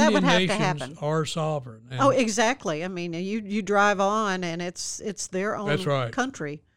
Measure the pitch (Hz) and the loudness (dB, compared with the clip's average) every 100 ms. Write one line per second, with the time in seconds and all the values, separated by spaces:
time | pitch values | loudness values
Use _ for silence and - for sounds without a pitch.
0 | 302 202 180 175 185 208 196 151 131 165 | 6 6 4 4 4 2 0 0 -6 -4
1 | 147 160 147 170 156 151 123 110 120 131 | -2 0 -2 -2 -2 -4 -6 -16 -10 2
2 | 277 269 226 202 220 240 190 151 185 180 | 4 4 2 2 2 0 -4 -4 -4 -6
3 | 175 165 190 226 202 208 190 202 208 196 | -6 -6 -4 -6 -4 -4 2 4 4 4
4 | 196 214 208 185 180 165 175 - - - | 2 2 0 -2 -2 -4 -6 -6 -8 -8
5 | 214 185 - 185 208 226 202 147 185 139 | -8 -8 -6 -4 -2 -2 -2 -2 0 -2
6 | 117 - 262 - 151 151 _ | -2 -2 -4 -4 -10 -10 _